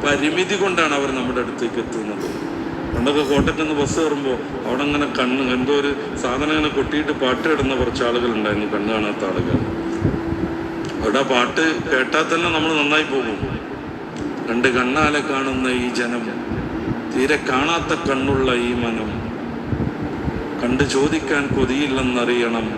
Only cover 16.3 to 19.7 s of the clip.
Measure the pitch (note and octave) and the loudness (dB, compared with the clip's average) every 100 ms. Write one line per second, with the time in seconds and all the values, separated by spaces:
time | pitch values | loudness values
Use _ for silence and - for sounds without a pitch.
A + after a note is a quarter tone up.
16.3 | G#2+ - - - - - - - C3 C3+ | -6 -4 -4 -4 -4 -4 -4 -2 0 2
17.3 | D3 C3+ C3 D3 E3+ - D#3+ D3+ C3 C3+ | 2 2 0 2 0 0 -2 0 0 2
18.3 | C#3 C3 B2 A#2+ B2 A#2 A2+ G#2+ G#2 - | 2 2 2 0 0 -2 -2 -4 -4 -6
19.3 | - - - - | -8 -8 -8 -4